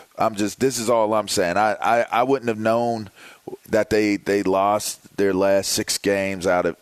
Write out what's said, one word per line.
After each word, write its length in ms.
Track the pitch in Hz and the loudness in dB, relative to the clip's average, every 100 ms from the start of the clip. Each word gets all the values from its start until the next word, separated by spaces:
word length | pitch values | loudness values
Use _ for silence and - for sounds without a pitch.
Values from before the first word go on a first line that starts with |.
| - - | -18 -4
I'm 180 | 113 101 | -2 0
just, 240 | 104 - | -4 0
this 180 | 131 120 | -2 0
is 120 | 110 | 0
all 240 | 117 107 | 2 2
I'm 140 | 110 101 | 0 0
saying. 300 | 104 87 95 | -2 0 2
I, 180 | 107 101 | 0 0
I, 200 | 101 117 110 | 0 0 0
I 120 | 110 | 0
wouldn't 260 | 131 139 117 | 0 0 -2
have 100 | 107 | -2
known 500 | 110 117 120 113 104 - - - - - - | 0 0 -2 -6 -10 -18 -20 -20 -18 -18 -2
that 200 | 107 104 | 0 2
they, 280 | 107 107 98 | 2 2 0
they 260 | - 101 | 0 0
lost 760 | 92 95 101 104 - - - - | 2 2 2 0 -4 -10 -12 -2
their 160 | 101 | 0
last 380 | 92 98 98 - | 2 2 2 0
six 260 | - 104 - | -4 -4 -2
games 480 | 98 98 95 92 92 | 0 0 -2 -2 0
out 200 | 90 87 | 0 0
of 120 | 85 | -2